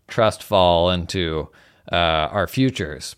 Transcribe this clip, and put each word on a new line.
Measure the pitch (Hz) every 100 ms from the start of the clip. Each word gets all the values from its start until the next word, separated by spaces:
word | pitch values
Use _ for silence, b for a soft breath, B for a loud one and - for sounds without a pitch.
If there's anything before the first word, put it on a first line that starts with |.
| -
trust | - 110 -
fall | - 101 90 85 87
into, | 90 87 98 85 80 76 b b b -
uh, | 90 85 80 78
our | 104 87
futures. | - 131 123 78 76 -